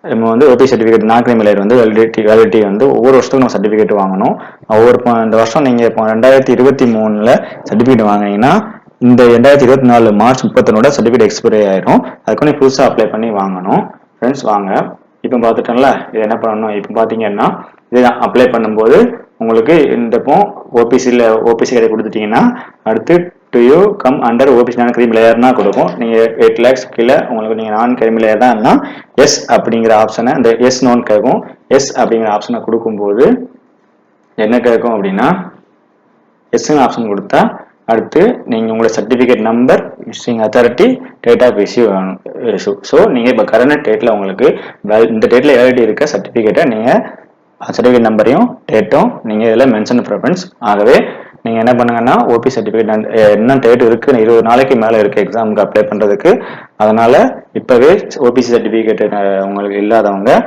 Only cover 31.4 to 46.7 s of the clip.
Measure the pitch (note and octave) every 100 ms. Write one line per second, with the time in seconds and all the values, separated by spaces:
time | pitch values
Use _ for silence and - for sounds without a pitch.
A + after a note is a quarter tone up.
31.4 | - - _ C3+ C#3 C3 A2 A2+ A2+ G#2
32.4 | - A#2 - A2+ A2+ G#2 G2+ G2+ D3+ B3+
33.4 | - _ _ _ _ _ _ _ _ -
34.4 | G#2+ B2 A#2+ A#2 A#2+ A2 G2 F#2+ C3 F#3+
35.4 | F3+ _ _ _ _ _ _ _ _ _
36.4 | _ - - D3+ B2 - A2+ G2+ F#2+ D3
37.4 | A3+ - - _ - A2+ - D3 G#3+ -
38.4 | - A2+ A2+ A2+ A2+ A2+ G#2 B2 B2 A2+
39.4 | A2 A#2 B2+ F3+ - - - A2 - A#2
40.4 | A2 B2+ A#2+ B2 B2 B2+ - - A#2 A#2
41.4 | B2 G#2 G2 - A2+ F#2+ F#2+ F#2+ - -
42.4 | D#2 F#2+ - G2+ - C#3+ G#3 C3 A#2+ A2+
43.4 | G#2 - B2+ D3 - G#2+ B2 G#2 G2 F#2+
44.4 | C3+ - - - G2+ G#2+ A2+ A2 G#2+ A#2
45.4 | D3 B2+ B2+ B2+ A2+ - D3+ G2+ - A#2+
46.4 | G#2+ G2+ D#3